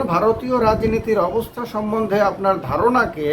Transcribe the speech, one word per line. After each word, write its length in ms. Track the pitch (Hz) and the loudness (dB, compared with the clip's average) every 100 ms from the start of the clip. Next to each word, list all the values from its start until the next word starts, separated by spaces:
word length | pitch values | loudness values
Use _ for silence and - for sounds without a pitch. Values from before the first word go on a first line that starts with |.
| 269 | 0
ভারতীয় 500 | 170 214 220 254 254 | 2 2 0 0 0
রাজনীতির 600 | 220 214 220 220 220 208 | 2 2 0 -2 0 0
অবস্থা 420 | 175 214 220 - | 0 -2 -6 -8
সম্বন্ধে 540 | 240 214 208 220 220 202 | -8 -6 -4 -2 0 2
আপনার 360 | 202 190 196 190 | 2 2 0 0
ধারণাকে 680 | 131 147 220 247 226 151 147 | -2 0 2 2 0 -2 -2